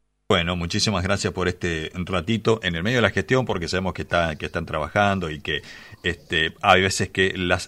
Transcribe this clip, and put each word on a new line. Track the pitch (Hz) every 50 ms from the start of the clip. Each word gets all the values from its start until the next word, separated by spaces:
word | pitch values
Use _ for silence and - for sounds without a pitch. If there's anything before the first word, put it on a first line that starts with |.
| _ _ _ _ _ -
Bueno, | 104 92 85 85 90
muchísimas | 87 85 85 - 107 - 113 104 92 87
gracias | 95 101 95 - 104 87
por | - 90 90
este | 90 - - 90 85 80 78 - -
ratito | 87 90 82 92 90 82 95 117 110 - - 110 - -
en | 92 85
el | 82 85
medio | 107 127 127
de | 110
la | 98
gestión, | - 98 92 - 127 131 123
porque | - 107 95 82
sabemos | 78 - 92 95 92 85
que | - 80
está, | - - 87 85 82 80
que | 71 -
están | 76 - 85 82
trabajando | 78 - 80 73 73 - 104 101 101 98 95 90 80
y | 78 73
que, | 69 - - 71 - - - - - - - - -
este, | 87 80 - - - - 82 80 80 - - -
hay | 104 92 92 92
veces | 95 - - 104 92
que | - - 92 92 -
las | 92 92 87 90 87 -